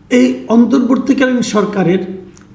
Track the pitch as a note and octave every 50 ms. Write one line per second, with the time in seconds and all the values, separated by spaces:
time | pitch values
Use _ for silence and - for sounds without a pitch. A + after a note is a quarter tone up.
0 | _ - - B3 B3+ B3+ - - - - A3 A#3 A#3+ G#3 B3 C4 A#3 A3+ C4 G#3+
1 | - - B3+ - C4 B3+ B3+ A#3+ - - F#3+ G#3+ F#3+ - - G3+ F3+ E3 F#3 F#3
2 | - - - - - - - - - - -